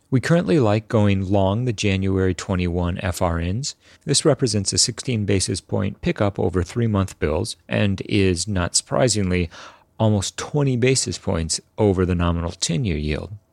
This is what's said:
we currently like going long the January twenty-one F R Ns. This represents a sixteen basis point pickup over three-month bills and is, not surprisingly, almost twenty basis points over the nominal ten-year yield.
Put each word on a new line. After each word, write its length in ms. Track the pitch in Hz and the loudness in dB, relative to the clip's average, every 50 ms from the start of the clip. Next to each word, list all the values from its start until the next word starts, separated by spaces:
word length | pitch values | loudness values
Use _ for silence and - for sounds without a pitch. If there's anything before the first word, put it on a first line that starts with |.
| _ - | _ -2
we 80 | 139 123 | -2 0
currently 380 | - - 170 170 - - 180 151 | 2 2 2 2 2 2 2 2
like 300 | 120 104 104 110 110 - | 4 4 2 0 0 0
going 420 | - 110 104 101 98 95 98 90 | 2 2 4 4 2 0 0 0
long 360 | 101 101 95 95 101 117 127 | 2 2 2 2 0 0 -2
the 60 | 127 | -4
January 640 | 104 - - 101 95 95 95 95 98 95 95 92 90 | -4 -2 0 0 0 0 0 0 0 2 2 0 0
twenty-one 640 | - - - 95 90 90 87 85 90 87 85 90 87 | -2 -4 -2 -2 0 0 0 0 -2 -2 -2 -4 -4
F 220 | - 92 90 - | -4 -4 -2 -2
R 180 | 95 87 85 82 | -2 -2 0 -2
Ns. 360 | 85 90 98 120 147 - - _ _ - - _ - | -2 -4 -4 -4 -6 -8 -10 _ _ -20 -20 _ -4
This 200 | - 143 - - | -2 0 2 4
represents 480 | 160 135 - 135 113 107 104 98 - | 2 2 2 0 0 0 -2 -2 -2
a 60 | - - | 0 0
sixteen 460 | - - 113 - - - 123 107 101 | 0 -2 -2 -8 -6 -4 -2 -2 0
basis 360 | 95 101 95 - - 101 92 | 2 0 0 0 0 -4 -6
point 400 | - - 107 107 98 101 101 - | -4 -4 -2 -2 -2 -2 -4 -4
pickup 360 | - 175 165 - 107 101 - | -4 -4 0 0 0 0 0
over 280 | - 104 101 85 92 87 | 0 -2 0 0 0 -2
three-month 560 | - - 123 117 113 104 98 95 - - - | -2 -2 -2 0 2 2 2 0 0 -2 -4
bills 360 | 92 76 76 92 104 - - _ _ - | -2 -2 0 -2 -4 -6 -8 _ _ -4
and 340 | - 110 107 101 95 - - | -2 0 0 0 -2 -4 -4
is, 420 | - - 104 95 95 90 87 - 107 | 0 2 2 4 4 2 0 -2 -4
not 260 | 101 92 85 - - | -2 -2 -2 -2 -2
surprisingly, 760 | - - - 143 143 135 123 101 107 98 90 92 90 87 85 - - - - - _ _ _ _ - | -4 -4 0 0 2 2 2 2 0 0 0 0 0 0 -2 -6 -16 -20 -20 -20 _ _ _ _ 0
almost 360 | 113 107 107 98 95 - - | 2 2 4 2 0 -4 -8
twenty 400 | - - - - 147 143 135 127 | -10 -10 -4 -2 0 0 0 0
basis 400 | 117 120 131 135 - - - 90 | 2 2 2 2 2 0 -4 -6
points 440 | - - 98 98 82 80 80 - - _ _ - - | -6 -4 -2 -2 -2 -2 -2 -4 -8 _ _ -2 2
over 260 | 110 104 92 92 92 | 4 4 4 4 2
the 120 | 87 90 | 2 2
nominal 340 | 87 87 87 85 85 85 85 | 2 2 0 0 0 -4 -6
ten-year 460 | - - - - 170 151 127 95 78 | -6 -6 -4 -2 -2 -2 0 -2 -2
yield. 380 | 76 73 76 76 - - 87 104 - _ _ | -2 -2 -2 -4 -4 -6 -10 -14 -18 _ _